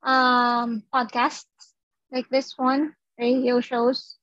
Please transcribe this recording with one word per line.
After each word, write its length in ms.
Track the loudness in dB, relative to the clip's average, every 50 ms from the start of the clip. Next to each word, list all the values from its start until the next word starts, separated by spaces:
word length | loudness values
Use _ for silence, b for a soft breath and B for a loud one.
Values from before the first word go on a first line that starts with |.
Um, 800 | 0 2 2 2 4 4 4 4 2 2 0 0 -2 -2 -6 -8 -8 _
podcasts 520 | -2 -2 -2 -2 -2 -2 -2 -2 -2 -6 -18 _ _ _ -20 _ _ _ _ _ _ _ _ _
like 180 | -6 -6 -6 _
this 280 | -2 -2 -2 -4 -8
one, 380 | -2 -2 0 0 0 -2 -4 -6 _ _ _ _ -4
radio 420 | 0 0 0 2 2 2 2 0
shows 560 | 0 0 -2 0 0 0 0 -2 -8 -14 -20 _